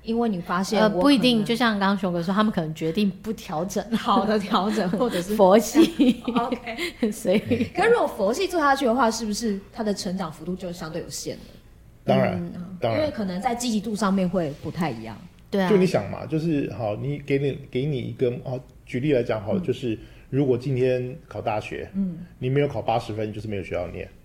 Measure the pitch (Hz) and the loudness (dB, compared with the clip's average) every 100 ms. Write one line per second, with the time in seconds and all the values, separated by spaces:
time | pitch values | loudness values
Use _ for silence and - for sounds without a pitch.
0 | - 226 233 185 170 180 190 208 214 175 | -2 0 0 -2 -2 -2 0 4 4 4
1 | 277 277 247 233 208 233 240 202 196 202 | 6 6 6 4 0 2 2 2 2 2
2 | 185 175 170 196 214 214 160 160 160 160 | 0 -2 0 2 2 2 -4 -2 -2 2
3 | 208 - 214 226 - 156 190 202 226 226 | 0 0 -10 -10 -8 -6 -4 -4 -2 -4
4 | - 226 202 214 202 220 196 214 180 185 | 2 2 4 0 2 0 0 0 0 0
5 | 240 190 175 214 190 208 220 294 330 - | 0 -2 -4 6 8 8 6 6 6 6
6 | 247 - - 233 240 233 233 226 339 - | 4 4 0 -2 -2 -4 -8 -8 -8 -2
7 | 226 - 208 202 - 240 240 - 427 466 | -2 -2 2 2 2 -2 0 2 4 4
8 | 311 - 196 269 381 349 285 269 262 240 | 2 0 0 0 0 2 4 4 2 4
9 | 226 220 226 208 226 196 - - 214 196 | 2 2 -4 -2 -2 -4 -6 -6 -2 -2
10 | 196 185 175 143 156 180 185 175 160 160 | -4 -4 -6 -8 -8 -8 -8 -10 -8 -8
11 | - - - - - - - - - - | -8 -10 -10 -10 -14 -20 -20 -20 -20 -12
12 | - 131 120 95 175 - - - - 226 | 0 2 2 0 -6 -10 -12 -4 -2 0
13 | 302 220 196 180 247 233 247 214 214 208 | 0 -2 -6 -4 -4 -2 -2 -2 -2 -2
14 | 208 196 180 185 160 147 160 151 165 113 | 0 2 2 0 -2 -4 -10 -4 -4 -4
15 | 110 104 - - - 202 185 202 185 135 | -10 -14 -18 -20 -4 0 4 4 4 2
16 | 101 98 117 156 165 147 - 104 110 110 | -2 -8 -4 -2 0 0 -2 -4 -4 -2
17 | 127 143 139 139 139 - - 185 143 135 | -4 -6 0 0 0 -4 -6 -4 -2 -2
18 | 117 113 127 123 - 127 - - - 131 | -6 -2 -2 0 -6 -8 -10 -20 -8 -4
19 | 147 131 117 110 101 98 92 123 123 107 | 2 2 2 -4 -2 -2 0 -2 -2 -6
20 | - - - 131 143 120 135 127 127 127 | -8 -20 -4 0 2 2 0 0 2 0
21 | 127 151 - 104 107 107 - 71 - 190 | -2 -10 -12 -6 -4 -4 -6 -10 -8 -4
22 | 190 165 175 - 127 135 143 131 101 117 | -4 -4 -14 -6 -2 2 0 0 0 0
23 | - 107 107 104 107 101 82 85 87 90 | 0 -6 -6 -6 -6 -6 -4 -6 -6 -8
24 | - - | -12 -14